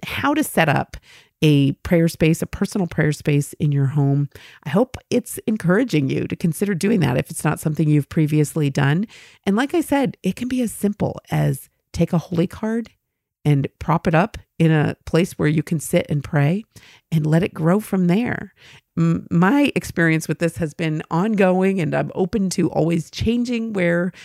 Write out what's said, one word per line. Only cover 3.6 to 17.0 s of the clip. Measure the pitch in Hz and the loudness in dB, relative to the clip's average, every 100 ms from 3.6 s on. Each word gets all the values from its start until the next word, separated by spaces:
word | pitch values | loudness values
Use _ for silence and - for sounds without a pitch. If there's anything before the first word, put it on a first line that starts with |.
| 151 | -2
your | 143 135 | 0 0
home. | 147 139 139 143 - - - | 2 2 2 -2 -8 -20 -14
I | - | -2
hope | 165 254 - - | 0 0 -4 -4
it's | 240 - - - | -4 -4 -8 -4
encouraging | 220 165 190 254 151 139 | -2 0 0 2 0 0
you | 147 - | -2 -4
to | - | -4
consider | 170 151 202 | -4 -2 -4
doing | 180 196 226 | -2 0 2
that | 143 131 | 2 0
if | - | -4
it's | 156 | -4
not | 160 170 | -4 -2
something | 165 151 156 | -4 -2 2
you've | 147 139 | 2 0
previously | - 151 151 147 160 143 | -2 0 2 0 0 -2
done. | 139 139 156 220 - - _ | 0 0 0 -4 -10 -20 _
And | - 262 | -2 0
like | 277 | 0
I | 349 | -2
said, | - 285 240 - | 0 0 0 -2
it | 185 190 | -6 -4
can | 240 | -4
be | 254 | -2
as | 233 | -4
simple | - 202 208 156 - - | -2 -4 -2 -4 -6 -4
as | 151 151 135 - _ _ | 0 0 -2 -8 _ _
take | - 170 | -2 0
a | 175 | 0
holy | - 165 175 | -2 -2 -2
card | - 220 226 226 _ _ _ _ _ | -2 -4 -4 -6 _ _ _ _ _
and | 147 143 135 - | 0 2 0 -6
prop | - 165 - | -2 0 2
it | |
up | 160 202 - - _ | 2 0 -4 -18 _
in | 165 | 4
a | 156 147 - - | 4 2 -4 -2
place | 160 175 - | 0 0 0
where | 156 | 0
you | 156 | 0
can | - 160 | 0 -4
sit | - 175 - | 0 -2 0
and | 147 | -4
pray | - 151 143 190 226 - - - | -2 0 2 0 -6 -20 -20 -20